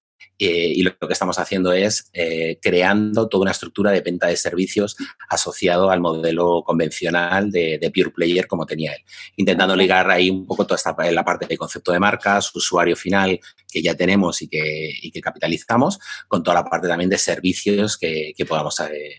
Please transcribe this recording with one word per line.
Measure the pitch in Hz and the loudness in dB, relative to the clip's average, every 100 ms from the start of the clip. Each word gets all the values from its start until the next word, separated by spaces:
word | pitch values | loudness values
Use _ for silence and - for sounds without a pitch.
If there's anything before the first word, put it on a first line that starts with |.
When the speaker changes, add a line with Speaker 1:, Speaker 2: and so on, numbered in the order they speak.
| _ _ - - | _ _ -18 -4
Speaker 1:
Eh, | 98 85 85 78 | 0 2 0 2
y | |
lo, | 90 - | 0 -2
lo | 80 | -4
que | |
estamos | 90 92 92 | -2 -2 -2
haciendo | 85 95 90 | -2 0 2
es, | 90 98 - - | 2 2 -2 -6
eh, | - 82 82 82 80 | -4 -2 -2 -4 -2
creando | 101 90 92 104 107 107 110 | 2 4 4 4 2 0 0
toda | 98 | 2
una | 95 | 0
estructura | 92 87 - 101 | -2 -6 0 2
de | 95 | 2
venta | 85 87 87 | 0 -2 0
de | 85 | 0
servicios | 87 85 95 - 101 - 92 - - | -2 -2 -2 0 -2 -4 -14 -14 -6
asociado | 87 87 - 92 87 95 | -4 -4 -2 2 4 4
al | 92 | 4
modelo | 87 80 82 82 87 85 | 2 0 0 2 2 2
convencional | 80 82 80 - 87 87 87 92 104 | 2 0 0 -2 -2 0 0 0 0
de, | 90 82 78 | 0 0 0
de | 82 | -2
pure | - 85 | 0 0
player | - 85 90 - | 0 0 2 0
como | 87 76 | -4 -4
tenía | 78 78 | -6 -6
él, | 71 _ - - - | -8 _ -20 -10 -2
intentando | 95 90 92 | 2 4 4
Speaker 2:
Ujú. | 92 | 4
Speaker 1:
ligar | 92 92 92 | 4 4 4
ahí | 90 92 | 4 4
un | 95 92 | 0 -4
poco | 95 98 | -2 0
toda | 87 | -2
esta | 85 85 | -2 -2
pa-, | 85 | 0
la | 82 87 | 0 0
parte | 87 87 | -2 -4
de | 82 | -6
concepto | - - - | -8 -8 -2
de | 87 | 2
marcas, | 101 101 101 101 98 87 | 2 2 2 0 0 -4
usuario | - 87 87 82 | 0 2 2 0
final | 90 98 95 90 - _ - | 0 0 2 -2 -6 _ -10
que | - | -4
ya | 82 82 | -2 0
tenemos | 90 101 90 80 | 2 4 2 -2
y | 78 | -6
que, | 78 78 78 78 - | -4 -4 -4 -8 -10
y | 85 | -12
que | 82 | -8
capitalizamos, | 87 - 85 82 - 117 147 202 - - - | -8 -4 -2 -2 0 2 2 0 -10 -14 -4
con | 92 | -2
toda | 82 87 | 2 2
la | 87 | 2
parte | 85 87 | -2 0
también | 85 90 | 0 2
de | 95 | 0
servicios | - 85 90 90 - 101 107 - | 0 0 0 0 0 0 0 -2
que, | 82 78 76 - | -4 -4 -6 -6
que | 78 | -4
podamos, | 80 76 - | -2 -2 -4
eh, | 78 76 73 | -6 -8 -12